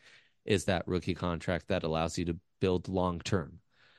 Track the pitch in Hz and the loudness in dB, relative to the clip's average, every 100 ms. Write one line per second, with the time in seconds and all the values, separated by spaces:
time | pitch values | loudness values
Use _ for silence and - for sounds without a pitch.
0 | - - _ _ - 98 - 87 - 90 | -20 -20 _ _ 0 2 2 0 0 0
1 | 92 82 87 82 - 85 - 92 82 80 | 0 -2 -2 -2 -2 -2 0 -2 0 0
2 | 85 - 85 85 - _ 95 90 - 95 | 0 0 -2 -4 -10 _ 2 2 0 0
3 | 90 87 - 92 71 - _ _ - | 0 0 -2 -2 -2 -10 _ _ -20